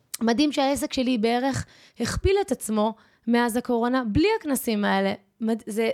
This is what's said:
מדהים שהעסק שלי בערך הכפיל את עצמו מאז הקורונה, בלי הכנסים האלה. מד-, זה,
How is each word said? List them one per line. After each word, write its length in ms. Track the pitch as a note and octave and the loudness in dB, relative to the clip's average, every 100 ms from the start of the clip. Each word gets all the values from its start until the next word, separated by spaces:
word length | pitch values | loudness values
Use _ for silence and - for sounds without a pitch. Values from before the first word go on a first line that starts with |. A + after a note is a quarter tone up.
| _ - | _ -2
מדהים 300 | A3+ A3+ D4+ | 0 2 2
שהעסק 400 | C#4+ C4+ C4+ D4 | 2 0 0 -2
שלי 260 | C4+ B3+ B3 | -2 0 0
בערך 460 | A3+ A#3+ C4+ B3 - - - - | 0 0 0 -4 -8 -16 -16 -8
הכפיל 360 | A#3 - F#4+ G4+ G4 | -6 0 2 2 0
את 60 | |
עצמו 420 | B3 - G#3+ A3 G#3+ _ _ A3+ | -4 -2 0 0 -2 _ _ 0
מאז 300 | A#3+ A#3+ A#3 | 2 2 -2
הקורונה, 460 | - A#3 A#3+ C4 A3+ | -2 0 0 0 0
בלי 220 | G3+ G4 A4 | 2 2 0
הכנסים 440 | D#4 B3+ - G#3 | -2 -2 0 0
האלה. 280 | G3+ G3 G3 G3+ _ - | 2 2 0 -4 _ -6
מד-, 220 | A3 A3+ - | -4 -4 -4
זה, 240 | G#3 A3+ | -4 -2